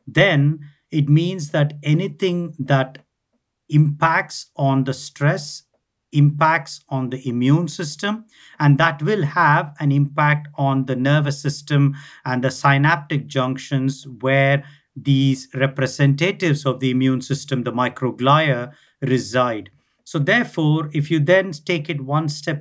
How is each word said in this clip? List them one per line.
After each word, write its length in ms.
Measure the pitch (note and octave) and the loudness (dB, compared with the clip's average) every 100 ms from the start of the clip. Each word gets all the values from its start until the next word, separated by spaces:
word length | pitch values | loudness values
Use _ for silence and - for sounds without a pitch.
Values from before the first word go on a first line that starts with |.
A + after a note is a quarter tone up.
| - | -2
then 540 | - G3 D3+ C#3+ D#3 - _ - | 2 4 4 2 0 -8 _ -6
it 180 | D#3 C#3+ | -2 4
means 420 | D3+ F3 F#3+ D3 | 4 2 -4 -2
that 220 | D#3+ D3 - | 0 0 -2
anything 720 | D3 D#3 G3 - F#3 F3 E3+ E3 | 0 0 0 -2 -2 -2 -6 -6
that 400 | C3 C#3 C3 - _ _ _ _ _ _ - | 0 0 0 -8 _ _ _ _ _ _ 0
impacts 800 | D3+ D3+ D3 E3 E3+ F#3 - - | 2 2 2 2 2 -2 -10 -12
on 300 | - C#3 C3+ | -4 0 0
the 80 | C3+ | -2
stress 720 | C3+ - - C#3+ F#3+ - - _ _ _ _ _ | -6 -10 -2 0 0 -6 -14 _ _ _ _ _
impacts 720 | D3 D3 D3 D#3+ D#3+ D3+ - - | 2 2 4 2 2 -4 -16 -8
on 180 | C3+ B2+ | -6 -6
the 180 | B2+ B2+ | -6 -6
immune 420 | A#2+ C3 D#3 E3+ | 0 2 2 0
system, 580 | - D3+ - G3+ A3 - _ - - | -6 -8 -4 -6 -6 -10 _ -16 0
and 180 | D3 C#3 | 2 4
that 240 | E3 D#3 | 2 0
will 220 | D#3 G#3+ | -2 0
have 520 | D3 F3+ D#3+ D#3 D3 - | 0 2 4 4 0 -4
an 120 | D3 | 0
impact 560 | C#3 C#3+ D#3 D3 D3 D3+ - | 0 0 0 2 0 -4 -4
on 280 | C#3 C3+ | -2 0
the 120 | B2+ B2 | -2 -2
nervous 440 | C3+ D3+ D3 C#3+ | 2 2 0 -2
system 540 | D3 C#3+ - C#3+ C#3+ C#3 - - B2+ | -4 -6 -2 2 2 -2 -12 -12 -6
and 180 | B2+ | -2
the 60 | C3 | -2
synaptic 800 | C3 C#3+ C#3 D3 E3+ - D3 - | 0 2 4 2 0 -2 -6 -4
junctions 800 | C3+ B2+ C3 - C#3 C3+ C3+ C#3 A#2 | -4 -4 -4 -4 -2 -2 -4 -12 -6
where 420 | C3 C3+ C3+ C#3+ C#3+ - _ | 0 2 2 0 -4 -20 _
these 540 | - - C3+ C3+ C3 - | -6 0 2 2 0 -4
representatives 1120 | C3+ C#3+ C#3+ C3+ - C#3 C#3+ F3 G3+ F3 D3 C3+ | -2 -2 -2 -4 2 2 2 0 0 -2 0 -2
of 140 | C3 | -2
the 100 | C3 | -2
immune 320 | B2+ C3 B2+ | 0 0 0
system, 400 | - C#3 - B2 | -4 -6 -4 -4
the 100 | A#2+ | -4
microglia, 1000 | A#2 G3+ - B2+ A2+ C3 D3 D#3 A#2+ B2 - _ - | -2 -4 -4 -6 -2 2 4 2 -2 -4 -14 _ -8
reside. 680 | C3 B2+ G#2 B2 B2 A2 G2 _ _ _ | -2 0 0 0 0 -4 -10 _ _ _
So 160 | - E3+ | -8 -2
therefore, 720 | D3 A3+ - - D#3 D3+ D3+ | 2 2 0 0 0 0 -2
if 160 | D3+ C#3+ | -4 0
you 120 | E3 | 0
then 320 | D3 F#3 F#3+ | 4 2 2
take 360 | D3+ - E3+ D3 | -6 -4 -4 -4
it 120 | D3 | -8
one 280 | C3 D3 D#3 | -4 -2 -4
step 300 | - - D3 | -6 -6 -4